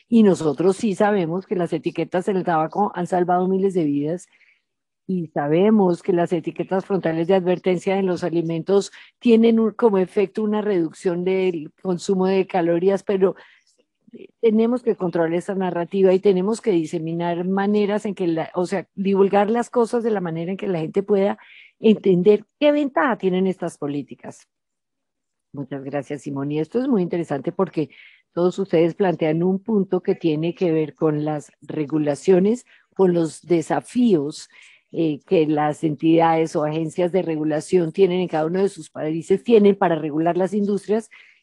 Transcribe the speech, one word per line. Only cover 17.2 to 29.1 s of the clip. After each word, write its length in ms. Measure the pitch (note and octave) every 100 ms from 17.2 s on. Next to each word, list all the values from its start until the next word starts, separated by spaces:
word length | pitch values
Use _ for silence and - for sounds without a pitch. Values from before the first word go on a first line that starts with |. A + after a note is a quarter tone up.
| E3+ E3+ F3+
maneras 600 | F#3+ G3+ G#3 G3+ G#3 G#3+
en 100 | F#3+
que 120 | F3
la, 240 | D#3+ D3+
o 120 | F3+ F3
sea, 220 | F#3+ - -
divulgar 540 | G3 F#3+ G3 G3 G3+
las 200 | A#3 A#3
cosas 340 | B3 A3+ A#3+
de 80 | A3+
la 100 | G3+
manera 300 | F3+ D#3+ E3+
en 60 | F#3+
que 100 | G3+
la 120 | F3
gente 240 | D#3 G3
pueda 340 | G3 G3+ G3 G#3+ - - - _
entender 680 | A3 G3+ - F3+ F3+ G#3 - -
qué 120 | D4
ventaja 460 | D4 C#4 E4 D4 G#3+
tienen 300 | F#3 F3+ F#3+
estas 300 | F3+ E3+ -
políticas. 680 | D3 C#3+ B2+ - C#3+ - _ _ _ _ _ _ _ _ _ _ _
Muchas 320 | C#3 C#3 C#3
gracias, 380 | C3+ C#3+ C3 C#3+
Simón. 300 | D3+ C#3 C#3+
Y 80 | D3+
esto 200 | D#3 A#3
es 80 | C4+
muy 140 | A3
interesante 500 | F3 F3 D#3+ C#3 E3+
porque 380 | - F#3 - D3 - - _ _
todos 240 | E3+ F3+ F#3
ustedes 380 | F#3+ E3 E3 -
plantean 480 | F#3+